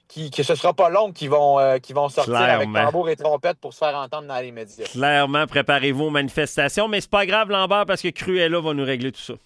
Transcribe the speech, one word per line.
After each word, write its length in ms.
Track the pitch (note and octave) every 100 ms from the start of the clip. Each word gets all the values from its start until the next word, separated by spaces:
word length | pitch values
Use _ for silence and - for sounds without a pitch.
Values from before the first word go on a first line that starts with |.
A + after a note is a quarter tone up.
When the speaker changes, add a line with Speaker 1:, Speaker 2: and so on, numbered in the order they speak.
| _
Speaker 1:
qui, 220 | D#3 D3+
que 100 | D3
ce 140 | C#3+ D#3
sera 160 | F3
pas 140 | F3 F3
long, 240 | F#3+ G#3+
qui 160 | - C#3+
vont, 320 | D3 C#3+ C#3
euh, 180 | C3+ C3
qui 140 | -
vont 160 | C#3 C#3+
sortir 260 | D3+ C3
Speaker 2:
Clairement. 400 | A#2+ B2 A#2 G#2+ G#2+
Speaker 1:
avec 100 | A#2
tambour 220 | E3 E3
et 60 | D3+
trompette 420 | D3+ C#3+ E3+ D#3+
pour 140 | C3+
se 60 | -
faire 160 | D3+ C#3+
entendre 300 | C3 D3+ D3
dans 140 | B2+
les 100 | B2+
médias. 360 | A#2 G#2 A2 G#2+
Speaker 2:
Clairement, 600 | B2 C#3 C#3+ C#3 D3 D#3
préparez-vous 600 | C#3+ C3+ C#3+ C3+ C3+ D#3
aux 40 |
manifestations, 800 | D3 C3+ - D3 - C#3+ - A3
mais 120 | G#3
c'est 100 | -
pas 140 | G#3
grave, 260 | F#3+ G#3 G#3
Lambert, 360 | G3 F#3 G3+ F#3+
parce 160 | F#3
que 60 | F3+
Cruella 500 | - F#3 F#3 E3 E3+
va 140 | D#3
nous 100 | C#3+
régler 280 | C3+ B2+ C3
tout 80 | -
ça. 140 | - A2